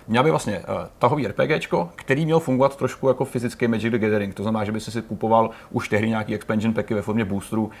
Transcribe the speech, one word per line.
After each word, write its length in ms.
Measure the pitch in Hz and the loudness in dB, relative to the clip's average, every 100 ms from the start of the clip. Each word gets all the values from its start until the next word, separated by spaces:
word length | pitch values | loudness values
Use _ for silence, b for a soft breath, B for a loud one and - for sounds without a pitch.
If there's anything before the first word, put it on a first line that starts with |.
| - | -2
měla 160 | 113 | 2
by 60 | 147 | 4
vlastně, 260 | 156 - 98 | 2 -2 -6
eh, 240 | - 101 87 - | -4 -6 -6 0
tahový 260 | 123 151 110 | 2 2 0
R 80 | |
P 140 | - 135 | 0 0
Gčko, 420 | 156 - 175 170 - | 0 0 -2 -2 -8
který 300 | - 139 160 | -2 0 2
měl 140 | 165 | 2
fungovat 360 | 160 131 135 - | 2 2 2 2
trošku 320 | 131 - 135 | -4 0 0
jako 180 | 123 131 | 2 0
fyzický 420 | 127 120 - 120 | -2 -4 -2 0
Magic 240 | 113 113 | 0 0
the 60 | 117 | 2
Gathering. 360 | 107 107 101 | 2 2 0
To 100 | 92 | -4
znamená, 220 | 104 110 104 | -2 -2 -2
že 60 | |
by 80 | 110 | -4
si 120 | 107 | -4
si 100 | 113 | -6
kupoval 480 | 110 107 110 113 113 B B | -6 -4 4 4 4 B B
už 180 | 120 - | -6 0
tehdy 200 | 107 110 | 0 2
nějaký 260 | 110 107 104 | 0 -2 -4
expansion 380 | - 110 110 | -2 0 0
packy 200 | 113 104 | 0 -2
ve 80 | 107 | -2
formě 240 | 101 110 104 | -2 -2 -2
boosterů 440 | 98 - 110 107 B | -4 -4 -4 -4 B